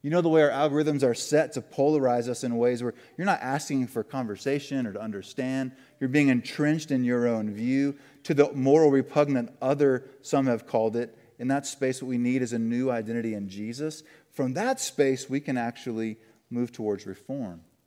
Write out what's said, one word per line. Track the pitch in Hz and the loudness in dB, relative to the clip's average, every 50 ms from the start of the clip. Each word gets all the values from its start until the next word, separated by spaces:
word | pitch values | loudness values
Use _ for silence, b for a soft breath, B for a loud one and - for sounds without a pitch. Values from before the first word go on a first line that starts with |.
You | - 143 | -4 0
know | 160 180 | 0 2
the | 170 170 | 4 6
way | 160 160 | 6 6
our | 151 143 | 6 6
algorithms | 123 135 151 151 139 151 151 156 147 139 135 | 4 2 0 2 2 2 2 2 2 2 2
are | 123 117 | 2 2
set | - - - 147 151 156 - - | 0 -2 2 2 2 2 2 -4
to | 131 | -10
polarize | - - - - 139 147 156 147 135 123 120 123 117 123 | -10 -8 -2 0 2 2 4 2 2 2 2 0 -2 -4
us | 123 - - | -6 -6 -4
in | 123 120 | -4 0
ways | 117 120 123 123 117 | 2 2 2 2 0
where | 120 120 - B B B B | -4 -8 -8 B B B B
you're | - 175 | -4 0
not | 202 180 - | 0 0 0
asking | - 127 135 151 - - 143 135 127 | -2 -4 -4 -4 -4 -2 -2 -2 -2
for | 117 - 117 107 | -2 -4 -6 -6
conversation | - - 135 127 107 101 95 - 139 139 147 143 - 143 135 123 | -6 -6 -6 -6 -6 -8 -6 -4 -4 -4 -4 -4 -6 -6 -6 -6
or | 107 95 | -6 -8
to | 101 | -8
understand. | 110 113 101 98 95 - - - 127 131 131 135 135 131 131 B B B B B | -8 -8 -10 -10 -12 -10 -8 -6 -6 -4 -4 -4 -6 -6 -10 B B B B B
You're | 135 127 | -4 0
being | 127 151 143 139 | 2 4 4 6
entrenched | 127 120 110 - - - 147 151 156 160 156 - | 4 2 0 -4 -4 0 0 0 0 0 -2 -2
in | 147 127 123 | -2 0 0
your | 120 123 120 120 | 0 2 2 2
own | 120 117 110 107 107 | 2 0 0 -2 -4
view | 101 104 113 123 131 135 139 143 139 B B B B B _ | -6 -4 -2 0 2 2 0 0 -2 B B B B B _
to | - 165 | -2 4
the | 139 143 - 143 | 4 4 4 4
moral | 139 131 135 143 160 160 147 | 0 4 6 6 8 8 6
repugnant | 139 135 131 - - 151 147 143 139 127 117 - - _ | 6 4 2 2 2 2 2 4 2 0 -2 -4 -8 _
other, | 127 131 143 139 147 139 131 127 B B B B | 0 0 2 4 4 2 2 2 B B B B
some | - - - 139 135 | -6 -2 0 2 2
have | 131 120 110 - | 2 0 0 -2
called | - - 113 110 113 107 | -2 0 2 2 2 0
it. | 117 120 117 - b b b b | -2 -4 -6 -10 b b b b
In | - 123 127 | -8 -2 -2
that | 135 143 143 | -2 -2 -2
space, | - - - 139 131 127 131 | -8 -6 -2 -2 -2 -2 -4
what | - 127 | -6 -4
we | 127 | -2
need | 120 120 123 127 131 | 0 0 0 0 0
is | 127 113 117 | 0 -2 -2
a | 117 | -2
new | 113 113 120 120 127 131 | -2 -2 -2 0 0 0
identity | 123 117 107 107 117 117 110 113 110 | -2 -2 -4 -4 -4 -4 -4 -4 -4
in | 104 101 98 | -6 -8 -10
Jesus. | 92 101 107 110 117 131 151 156 151 - b b b b b b | -10 -10 -10 -10 -8 -6 -8 -8 -8 -10 b b b b b b
From | _ - 139 127 127 | _ -4 -4 -2 -2
that | 170 214 254 269 - | -2 -2 -2 -2 -2
space, | - - - - 143 135 135 131 - - | -4 -8 0 2 2 2 2 -2 -4 -6
we | 127 143 | -6 -4
can | 147 - 135 | -4 -2 -4
actually | 123 117 117 117 - - 131 113 110 113 113 107 b b b b b b _ | -2 -2 -4 -6 -8 -10 -8 -6 -4 -4 -6 -6 b b b b b b _
move | 120 120 123 117 | -6 -4 -4 -6
towards | - - 113 107 104 98 - | -6 -6 -2 -2 -2 -4 -6
reform. | - 92 - - - 135 143 123 95 85 85 87 _ _ _ _ | -12 -14 -14 -12 -10 -8 -8 -8 -10 -10 -14 -20 _ _ _ _